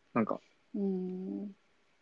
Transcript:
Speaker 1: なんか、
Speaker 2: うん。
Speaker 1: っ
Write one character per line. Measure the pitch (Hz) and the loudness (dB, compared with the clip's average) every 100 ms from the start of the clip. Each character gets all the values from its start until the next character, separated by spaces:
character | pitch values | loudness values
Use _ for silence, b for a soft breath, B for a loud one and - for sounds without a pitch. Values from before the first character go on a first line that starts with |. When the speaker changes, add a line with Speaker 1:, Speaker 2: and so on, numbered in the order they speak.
| _ | _
Speaker 1:
な | - | 2
ん | 202 | 2
か、 | - - _ _ 214 | 0 -6 _ _ -2
Speaker 2:
う | |
ん。 | 196 185 185 185 190 202 202 | 0 0 -2 -4 -4 -6 -6
Speaker 1:
っ | 196 _ _ _ _ | -10 _ _ _ _